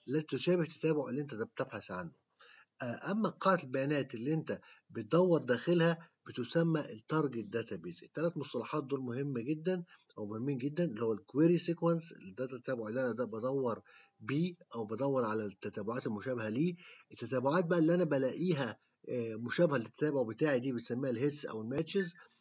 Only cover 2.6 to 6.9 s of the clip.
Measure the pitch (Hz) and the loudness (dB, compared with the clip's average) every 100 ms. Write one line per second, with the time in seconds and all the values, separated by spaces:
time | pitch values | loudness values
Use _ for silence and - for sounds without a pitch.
2.6 | _ - 127 117 151 208 196 - 190 185 | _ -8 -6 -4 -2 0 0 2 2 2
3.6 | 135 131 139 147 127 113 123 160 143 101 | 2 0 2 2 0 -4 0 0 0 -6
4.6 | - - _ 117 107 165 185 160 123 120 | -8 -20 _ -10 2 4 6 4 4 2
5.6 | 170 175 165 165 - _ - - 120 165 | 4 4 6 2 -4 _ -10 -6 0 2
6.6 | 170 160 139 | 4 2 0